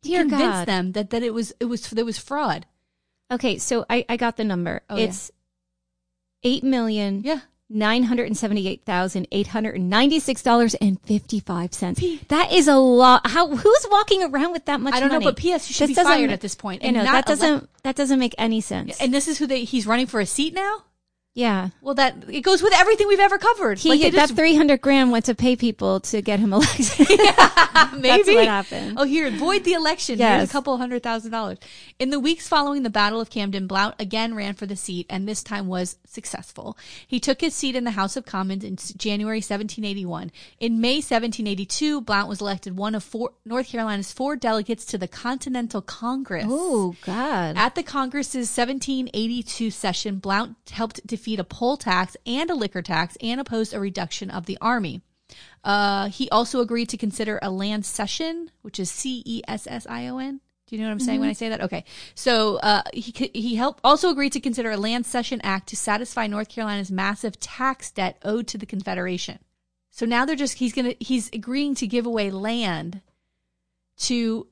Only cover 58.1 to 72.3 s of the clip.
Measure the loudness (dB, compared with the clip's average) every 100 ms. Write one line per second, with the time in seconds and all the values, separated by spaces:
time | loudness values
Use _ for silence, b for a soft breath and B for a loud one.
58.1 | -4 -6 -6 -12 _ -16 -8 -8 -6 -8
59.1 | -8 -8 -10 -8 -10 -10 -12 -10 -10 -10
60.1 | -8 -10 -10 _ _ _ -8 -6 -4 -2
61.1 | 0 -2 -4 -6 -6 -6 -8 B B B
62.1 | -4 0 2 2 0 2 2 0 -10 -12
63.1 | -8 -8 -4 -4 -2 -2 2 4 4 4
64.1 | 0 -2 -2 -4 -4 -4 -4 -2 -4 -4
65.1 | -4 -4 -6 -4 -4 -6 -8 -4 -4 -4
66.1 | -6 -4 -4 -8 -6 -4 -4 -4 -4 -4
67.1 | -4 -6 -8 -14 -4 -4 -4 -10 -4 -4
68.1 | -4 -4 -4 -4 -10 -8 -8 -6 -6 -4
69.1 | -6 -8 -14 _ _ _ _ _ -6 0
70.1 | 0 0 0 -4 -2 -4 -2 -4 -4 -2
71.1 | -2 -2 -10 -6 -4 -2 -2 -2 -2 -2
72.1 | -2 -2